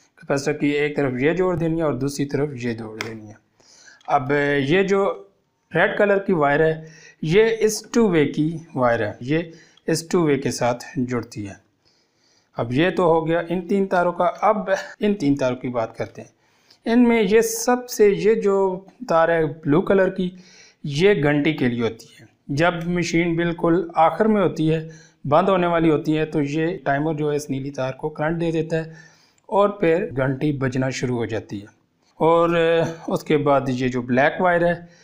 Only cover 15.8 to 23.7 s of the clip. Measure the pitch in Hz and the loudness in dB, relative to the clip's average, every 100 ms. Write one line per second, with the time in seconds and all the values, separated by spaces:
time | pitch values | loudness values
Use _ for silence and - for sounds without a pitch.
15.8 | 113 - 110 - - _ _ _ _ _ | -6 -6 -10 -10 -20 _ _ _ _ _
16.8 | - 233 240 233 196 220 226 - - 247 | 0 4 4 4 4 4 4 -2 -2 -2
17.8 | - - 208 185 185 220 196 196 190 185 | -2 2 4 4 2 2 2 2 0 -2
18.8 | - - - 165 165 170 156 143 151 147 | -10 -14 0 2 4 2 0 -2 0 2
19.8 | 196 196 185 185 180 - - - - _ | 4 2 2 0 -6 -6 -20 -20 -20 _
20.8 | 151 143 190 196 143 147 151 147 127 120 | -8 2 4 4 2 2 2 0 0 0
21.8 | 113 113 - - - _ - 139 170 170 | -4 -4 -18 -20 -20 _ -8 0 0 0
22.8 | 165 175 170 165 175 165 170 165 170 | -2 -2 0 0 0 0 -2 0 0